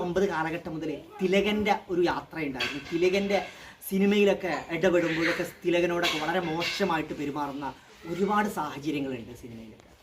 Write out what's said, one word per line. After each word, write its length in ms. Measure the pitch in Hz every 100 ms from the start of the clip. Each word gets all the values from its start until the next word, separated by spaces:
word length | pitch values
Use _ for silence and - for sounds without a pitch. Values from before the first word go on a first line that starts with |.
| 175
ഒമ്പത് 200 | 180 196
കാലഘട്ടം 440 | 160 160 170 175 156
മുതൽ 140 | 160 143 - -
തിലകൻ്റെ 520 | 185 196 202 208 196 - -
ഒരു 100 | 175 170
യാത്രയുണ്ടായിരുന്നു. 680 | 139 - 160 143 127 - 143 -
തിലകൻ്റെ 460 | 165 185 196 196 190 - - - - -
സിനിമയിലൊക്കെ 640 | 190 202 208 202 185 180 139 - 165
ഇടപെടുമ്പോഴൊക്കെ 720 | 185 175 160 160 160 - - - 175
തിലകനോടൊക്കെ 520 | 175 175 175 170 156
വളരെ 160 | 156 185 170
മോശമായിട്ട് 640 | 165 170 - 190 160 151 156
പെരുമാറുന്ന 480 | 143 147 143 139 135 - - - 170
ഒരുപാട് 380 | 170 196 214 202 175
സാഹചര്യങ്ങളുണ്ട് 760 | 151 143 147 143 135 123 110 117
സിനിമയിലൊക്കെ. 440 | 123 113 110 - - -